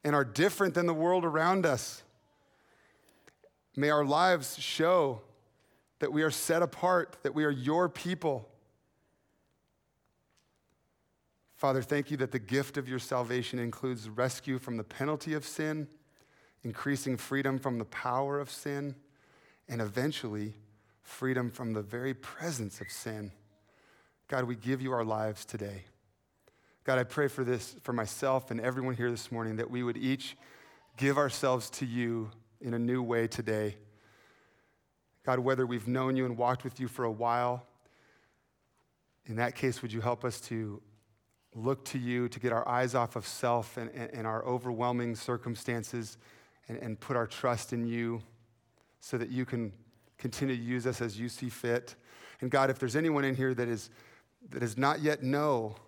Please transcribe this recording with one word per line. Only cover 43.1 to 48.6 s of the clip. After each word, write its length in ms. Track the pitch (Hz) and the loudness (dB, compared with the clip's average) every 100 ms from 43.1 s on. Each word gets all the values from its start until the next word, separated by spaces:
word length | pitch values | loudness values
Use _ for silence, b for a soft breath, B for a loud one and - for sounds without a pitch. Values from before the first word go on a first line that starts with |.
| 120 | -2
of 100 | 104 | -8
self 520 | - 123 120 110 - | -2 2 2 0 -8
and, 120 | 117 | -8
and, 200 | 131 117 | -8 -8
and 140 | 120 113 | -6 -4
our 180 | 110 127 | -2 -2
overwhelming 680 | 123 123 117 123 120 120 110 | -2 -2 -2 0 0 0 -4
circumstances 1040 | - 120 120 113 - 117 110 120 110 - B B B B - | -4 -4 -4 -6 -4 -4 -4 -6 -8 -12 B B B B -12
and, 100 | 117 | -8
and 220 | 123 104 | -6 -8
put 160 | - 127 | -2 0
our 100 | 113 | 0
trust 480 | - 131 117 - | 0 0 0 0
in 140 | 120 117 | -2 0
you 340 | 117 117 113 101 - _ _ | 0 -2 -4 -8 -20 _ _